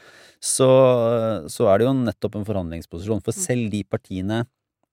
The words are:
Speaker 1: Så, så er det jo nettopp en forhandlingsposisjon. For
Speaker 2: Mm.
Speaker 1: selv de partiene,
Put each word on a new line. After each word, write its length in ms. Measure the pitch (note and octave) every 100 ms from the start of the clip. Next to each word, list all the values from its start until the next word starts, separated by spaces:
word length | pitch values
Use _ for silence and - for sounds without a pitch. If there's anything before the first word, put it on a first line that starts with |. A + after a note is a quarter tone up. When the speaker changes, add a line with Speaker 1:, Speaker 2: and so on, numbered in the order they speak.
| - - - _
Speaker 1:
Så, 280 | - - C3 C3 C3 B2 A#2 A#2 A2+ G2 D#2
så 160 | - A2
er 120 | G2+
det 80 | B2
jo 40 |
nettopp 440 | C3+ A#2 - G#2 G#2
en 80 | G#2
forhandlingsposisjon. 760 | G2 E2+ E2 - E2+ F#2+ A#2+
For 100 | -
Speaker 2:
Mm. 100 | - -
Speaker 1:
selv 240 | B2 A2
de 120 | G#2
partiene, 640 | - - - F#2 F#2+ A2+ A#2 _ _ _ _